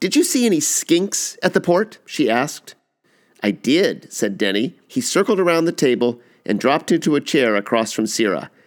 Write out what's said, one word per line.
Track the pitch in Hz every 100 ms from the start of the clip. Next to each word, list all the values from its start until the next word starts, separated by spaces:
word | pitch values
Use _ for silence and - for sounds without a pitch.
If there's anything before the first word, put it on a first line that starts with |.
"Did | 185 277
you |
see | 349 269 240
any | 165
skinks | - - - 170 196 - - -
at | 185
the | 180
port?" | 170 175 214 -
she | - - 123
asked. | 117 147 - - - _ _ _ _ _ _
"I | 104
did," | 95 117 160 175 82 -
said | - 104 98
Denny. | 104 98 123 - _
He | 131
circled | 120 180 202 196
around | 175 165 165
the |
table | - 139 120 120 117 _ _
and | - 101
dropped | 123 156 -
into | 165 165
a | 143
chair | - 156 120
across | 104 101 113 110
from | - 107
Sira. | - 107 80 - _